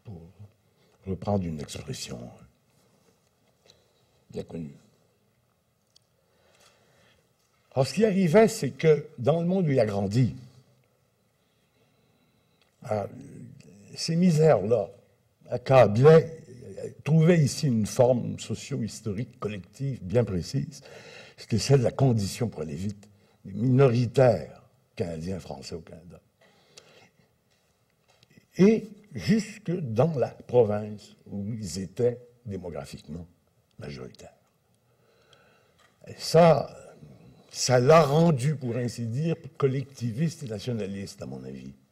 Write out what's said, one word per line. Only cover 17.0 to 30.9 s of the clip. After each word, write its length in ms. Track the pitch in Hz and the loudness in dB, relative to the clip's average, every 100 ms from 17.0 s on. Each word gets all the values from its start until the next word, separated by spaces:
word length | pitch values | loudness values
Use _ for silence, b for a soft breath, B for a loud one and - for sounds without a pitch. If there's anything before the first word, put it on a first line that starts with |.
trouvaient 380 | - 160 160 175 | 2 4 6 4
ici 260 | 131 - 151 | 2 0 -2
une 200 | 113 104 | 0 -2
forme 520 | - 123 123 - 101 | 2 4 2 -2 -10
socio-historique 1000 | - - - 135 107 - 110 98 123 - | -10 -12 -8 -8 -8 -8 -8 -8 -10 -8
collective 640 | 104 104 - - 139 110 | -10 -8 -14 -8 -8 -8
bien 180 | 90 113 | -2 0
précise, 600 | 110 90 - 139 143 - B B B B B B | 0 -4 -4 -6 -6 -12 B B B B B B
c'était 220 | - 110 | -4 -2
celle 220 | - 135 | 4 4
de 40 | |
la 60 | 113 | 2
condition, 580 | - 135 117 98 - 110 | 2 2 2 -2 -6 -8
pour 140 | - | -6
aller 140 | 78 73 | -10 -8
vite, 320 | 101 - - b b b | -10 -12 -20 b b b
des 100 | 98 | -14
minoritaires 1080 | 98 127 127 139 120 117 - 127 92 67 - _ _ _ | -4 2 4 4 4 0 4 4 4 -6 -20 _ _ _
canadiens, 460 | - 87 80 85 92 | -8 -8 -6 -8 -10
français 340 | - 67 67 | -12 -16 -14
au 60 | 85 | -16
Canada. 400 | 85 85 85 82 _ _ b b b b b b b _ _ _ _ _ _ _ _ _ _ _ _ _ _ - | -16 -20 -20 -20 _ _ b b b b b b b _ _ _ _ _ _ _ _ _ _ _ _ _ _ 4
Et 320 | 196 220 - - _ | 4 4 -4 -20 _
jusque 600 | 131 - 220 - - - | -8 0 0 -2 -12 -8
dans 440 | 180 135 110 160 147 | -6 -4 0 0 0
la 120 | 113 | -4
province 880 | - - 123 107 104 107 | -6 0 2 2 0 -6